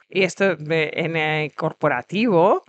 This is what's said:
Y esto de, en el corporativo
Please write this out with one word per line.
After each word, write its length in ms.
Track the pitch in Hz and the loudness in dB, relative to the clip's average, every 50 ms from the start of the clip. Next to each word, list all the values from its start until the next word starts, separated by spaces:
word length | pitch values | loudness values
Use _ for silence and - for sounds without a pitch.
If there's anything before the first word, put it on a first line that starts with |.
| _ _ | _ _
Y 140 | - 180 190 | -2 0 0
esto 320 | 175 - - 202 196 175 | 0 0 0 0 0 0
de, 360 | 151 151 151 165 160 156 147 - | -2 -4 -4 -2 -2 -2 -2 -2
en 220 | - 165 160 165 | -4 -4 -2 -2
el 360 | 165 156 156 156 156 151 143 - | -2 -2 0 -2 -2 -4 -4 -6
corporativo 1120 | - 165 156 - _ - 151 139 123 123 - - 196 226 254 196 165 165 196 277 381 - | -4 -4 -4 -4 _ -2 0 0 0 -4 -4 -2 0 0 2 4 4 4 4 2 0 -2